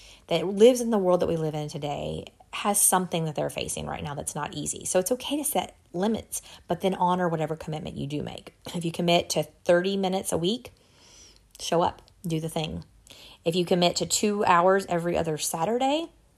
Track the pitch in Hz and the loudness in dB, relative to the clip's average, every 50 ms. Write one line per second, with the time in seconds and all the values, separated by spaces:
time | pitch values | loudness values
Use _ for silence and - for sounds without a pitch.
0 | - - - - _ - 170 160 160 190 202 196 220 254 254 240 240 226 226 202 | -20 -20 -20 -14 _ -2 -2 0 0 0 4 8 8 8 8 6 2 0 0 2
1 | 185 180 180 165 165 156 165 160 156 151 151 151 151 147 - 147 147 143 143 151 | 4 4 4 2 2 0 -2 -2 -2 -4 -4 -4 -6 -6 -8 -8 -6 -6 -6 -6
2 | 151 156 156 - - - _ _ - - - - - 208 202 - - - 202 180 | -6 -8 -8 -8 -10 -14 _ _ -20 -14 -10 -4 -2 0 2 2 2 4 4 2
3 | 185 170 180 165 160 156 143 151 151 143 - - - - - - 151 151 143 - | 0 0 -2 -2 -2 -2 -2 -4 -4 -4 -4 -6 -8 -6 -8 -8 -8 -8 -8 -8
4 | 165 147 139 151 - - - 151 147 - - 147 147 151 - - - - - 185 | -8 -8 -8 -8 -8 -8 -8 -8 -8 -8 -8 -8 -8 -8 -8 -8 -4 0 0 0
5 | 185 - 254 247 - - 277 302 269 - - 185 - - - _ _ _ - 175 | 2 0 -2 -4 -4 -6 -4 -4 -2 -2 -2 -4 -4 -6 -10 _ _ _ -6 -2
6 | 196 226 220 - - - - - - - - - - - 175 165 196 190 185 - | -2 -2 -2 -4 -6 -8 -12 -12 -12 -14 -20 -12 -6 -6 -4 -2 0 -2 0 2
7 | 180 175 180 185 180 170 165 160 156 151 156 160 - 165 151 160 - - - - | 2 2 2 2 0 0 0 -2 -2 -4 -4 -6 -8 -8 -8 -8 -8 -10 -10 -8
8 | 139 143 147 147 120 - - - - - - _ - - - 175 165 165 160 - | -8 -6 -6 -6 -6 -8 -10 -14 -16 -20 -20 _ -16 -10 -8 -4 -4 -4 -2 0
9 | 175 170 170 175 175 - - 160 151 - - _ - - 175 175 185 196 196 196 | 2 4 4 4 4 2 -2 -2 -2 -4 -6 _ 4 4 4 6 4 2 0 0
10 | 190 180 185 196 - - 180 165 165 185 233 247 - - - _ _ _ _ _ | 0 0 0 -2 -2 -2 -2 0 0 0 -2 -2 -6 -14 -20 _ _ _ _ _
11 | - - - - - - - _ _ _ - - - - 170 165 180 - - - | -20 -20 -20 -20 -20 -20 -20 _ _ _ -16 -10 -4 0 2 2 2 0 -2 -6
12 | - _ _ _ - 165 160 156 160 160 - 165 151 - 85 85 - _ _ _ | -20 _ _ _ -6 -4 -4 -2 -4 -4 -4 -4 -4 -4 -6 -10 -12 _ _ _
13 | _ - - - - - - _ - 170 165 185 175 - 190 175 180 175 - - | _ -20 -20 -20 -20 -20 -14 _ -4 -2 0 0 2 2 2 4 4 4 2 0
14 | 170 - - - 220 208 208 208 - - 180 170 175 190 190 196 190 - 175 170 | -4 -2 -2 0 0 0 0 2 4 4 6 6 6 6 6 4 2 0 -2 -2
15 | 165 175 170 156 165 165 156 147 - - - 165 165 208 233 247 269 269 294 320 | 0 0 0 0 0 -2 -2 -4 -4 -4 -2 -2 -2 0 0 0 0 0 0 0
16 | 339 - _ _ _ _ _ | -2 -6 _ _ _ _ _